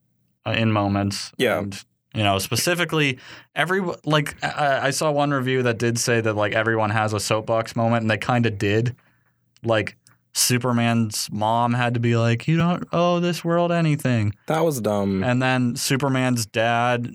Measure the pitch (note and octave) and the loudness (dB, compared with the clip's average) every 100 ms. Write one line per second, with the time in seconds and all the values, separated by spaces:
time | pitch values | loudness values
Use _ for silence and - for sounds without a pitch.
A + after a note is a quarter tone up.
0 | _ _ _ _ A2+ A2 A2+ G#2+ G2+ G2+ | _ _ _ _ -4 0 2 2 2 2
1 | G2+ G2 - - B2 G2+ G2+ G2+ - _ | 0 -4 -10 -2 0 0 -4 -10 -18 _
2 | _ A2+ G#2 G2 - A#2 F3 E3+ E3 D#3+ | _ 0 2 2 0 -2 0 0 0 0
3 | C#3+ B2+ - - - - D#3 F#3+ F3 - | 0 -2 -12 -20 -10 -4 0 0 -2 -6
4 | D3 D3+ D3 - C#3+ D3 C#3+ C3 C3 C3+ | 0 0 0 -6 -6 -2 0 0 -2 -2
5 | D#3 C#3+ C#3+ C#3 B2+ C3 B2 A2+ A#2 A#2 | 0 0 0 0 0 0 0 0 0 0
6 | - A#2 A2 G#2 G#2 A2 A2 A2 G#2+ A2 | 0 0 0 0 0 0 0 0 0 0
7 | G#2+ G#2+ - A2 A2 A2+ A2 A#2+ A2+ A#2 | 0 -2 -2 -2 0 -2 -2 -2 0 2
8 | A2 G#2+ - B2 A#2 G2+ G#2 G#2+ A#2+ - | 0 0 0 0 0 0 0 2 0 -4
9 | _ _ _ _ _ _ A2+ A2 G2+ - | _ _ _ _ _ _ -2 0 -2 -10
10 | _ _ _ - - B2 B2+ A#2+ A#2 A#2 | _ _ _ -2 0 2 2 2 2 2
11 | A2 - - G2+ G#2+ A#2 A#2+ A#2+ A#2+ A#2+ | 0 -4 -8 -2 0 2 2 0 0 0
12 | A#2+ A#2 A#2 A#2 - E3 E3+ F3 - E3 | 2 2 2 0 0 2 2 0 -2 0
13 | F3 F3 F3 E3+ E3+ E3+ F3 E3+ D#3+ D3 | 0 0 0 -2 -2 0 2 2 2 0
14 | C3 A#2 G#2 - - D#3+ E3+ C3+ G#2+ G#2 | 0 0 0 -4 -4 0 0 0 0 0
15 | G2 F#2+ B2 B2 C3 B2+ B2 B2+ - C3+ | 0 0 0 0 2 2 0 -2 -2 0
16 | C#3 C3 B2+ A#2+ G#2 A#2 A#2 A#2 A#2+ A#2+ | 0 0 0 0 -2 0 2 2 0 0
17 | A#2+ | -4